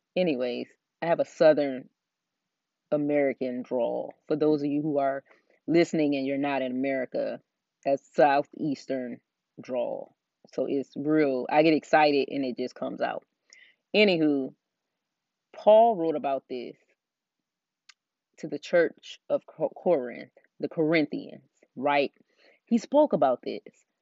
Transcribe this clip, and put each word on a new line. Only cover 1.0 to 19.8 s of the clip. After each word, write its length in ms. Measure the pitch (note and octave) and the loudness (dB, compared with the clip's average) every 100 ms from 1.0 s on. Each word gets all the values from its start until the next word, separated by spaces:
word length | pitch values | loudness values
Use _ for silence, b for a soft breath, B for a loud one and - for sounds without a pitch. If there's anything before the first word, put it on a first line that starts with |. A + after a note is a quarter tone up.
I 40 | E3 | -2
have 120 | D3 | 0
a 60 | |
southern 640 | - - D#3+ D3+ C#3 B2+ - _ _ _ _ _ _ _ _ _ _ | -2 4 4 4 0 -4 -12 _ _ _ _ _ _ _ _ _ _
American 720 | D3+ D3 D3 C#3 A#2+ B2+ B2 | -2 0 2 0 -2 -6 -6
drawl. 500 | - B2+ A#2 B2 - - - | -6 -4 -2 -4 -8 -12 -6
For 80 | |
those 260 | D3+ D3+ D3+ | 0 2 2
of 60 | C#3+ | 0
you 140 | D3 | -2
who 160 | D#3 C#3 | -2 -2
are 260 | C#3 C#3 b b b b - | -2 -4 b b b b 0
listening 480 | E3+ E3 D#3+ D3 | 2 2 2 0
and 100 | C#3 | 0
you're 120 | C3+ C#3 | -2 -2
not 240 | C#3+ C3+ | -2 -2
in 100 | C3 | -4
America, 720 | B2+ C#3 C3+ B2 D3 G#2+ - _ _ _ _ | -4 -4 -4 -4 -6 -6 -8 _ _ _ _
that's 180 | C#3 C#3 _ | -4 -4 _
southeastern 1040 | - D3 C#3+ - - D3+ C3 - C3 B2 B2 _ _ _ - | 2 4 4 -2 -6 -6 -6 -6 -8 -8 -12 _ _ _ -18
drawl. 540 | A#2+ B2 A#2+ G2+ - _ _ _ _ | -10 -6 -6 -8 -12 _ _ _ _
So 120 | - C3 | -6 -4
it's 240 | C#3 B2+ | -4 -6
real. 500 | - C#3+ D#3 C#3+ B2+ - | -6 0 2 2 0 0
I 140 | D3+ | 4
get 100 | E3 | 4
excited 560 | D3 - D#3 D3+ C#3+ - | 4 2 4 4 2 0
and 160 | C#3 | -4
it 120 | C3 A#2+ | -6 -6
just 180 | B2 | -8
comes 260 | - C3 B2+ | -8 -10 -4
out. 240 | - - - _ b b b b _ | -6 -6 -12 _ b b b b _
Anywho, 580 | G3+ G#3 E3 D3+ C#3 C3 - _ _ _ _ _ _ _ _ _ | 4 4 4 2 0 -4 -10 _ _ _ _ _ _ _ _ _
Paul 420 | - G#3 A3 A#3 | 0 6 6 6
wrote 200 | F#3+ E3 | 2 -2
about 280 | D3+ C#3 C3+ - | -2 -4 -6 -6
this 280 | B2+ - - _ _ _ _ _ _ _ _ _ _ - _ _ _ _ - | -10 -12 -16 _ _ _ _ _ _ _ _ _ _ -20 _ _ _ _ -16
to 100 | D#3+ | -12
the 120 | D3 | -12
church 600 | - F3 D#3+ - - - - | 0 2 2 -2 -20 -16 -4
of 160 | C#3+ | -4
Co-, 240 | - - D#3 | -6 -6 -6
Corinth, 600 | - | -4